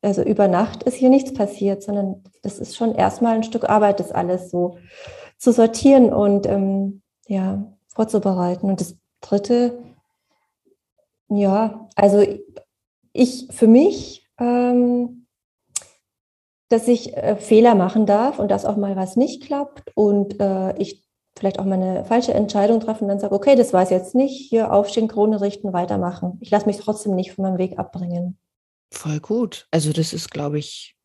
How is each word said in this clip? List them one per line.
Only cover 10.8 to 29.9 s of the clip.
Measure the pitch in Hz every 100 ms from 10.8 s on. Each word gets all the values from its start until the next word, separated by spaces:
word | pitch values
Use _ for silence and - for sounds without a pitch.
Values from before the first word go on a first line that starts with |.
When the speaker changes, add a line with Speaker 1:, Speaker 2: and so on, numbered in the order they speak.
| _ _ _ _ _
Speaker 1:
ja, | 202 202 196 220 - - -
also | 202 202 208 - - - _ _ _ _ _
ich | - 254 - -
für | - 226
mich, | 233 349 403 - - _ _
ähm, | 240 247 247 247 247 247 240 247 _ _ _ _ _ - - _ _ _ _ _ _ _ _
dass | 226 226
ich, | 233 - -
äh, | - 202
Fehler | - 220 240 214
machen | 185 220 208
darf | 202 247 294
und | 208
dass | 196 -
auch | 208
mal | 202 190
was | 190 233
nicht | 254 -
klappt | - 285 285 - - -
und, | 214 202 202 202
äh, | 196 190 190 -
ich | 196 - _ _ _ -
vielleicht | 196 196
auch | 196
mal | 190
eine | 185 185 -
falsche | 233 247
Entscheidung | - 208 208 208 226
treffe | 220 220
und | 202
dann | 196
sage, | 202
„Okay, | 196 277 262
das | 220
war's | 185 185
jetzt | 185 185
nicht, | 247 269 - -
hier | 226 220
aufstehen, | 202 202 - 220
Krone | 214 214 214
richten, | 202 202 202
weitermachen. | 180 180 202 180 175 180 180
Ich | -
lasse | 202 208
mich | 196
trotzdem | - 214 - 185
nicht | 185
von | -
meinem | 190 185
Weg | 185 185
abbringen.“ | 185 180 180 175 180 185 _ _ _ _ _
Speaker 2:
Voll | - 156 151
gut. | - 220 220 - _
Also | 165 151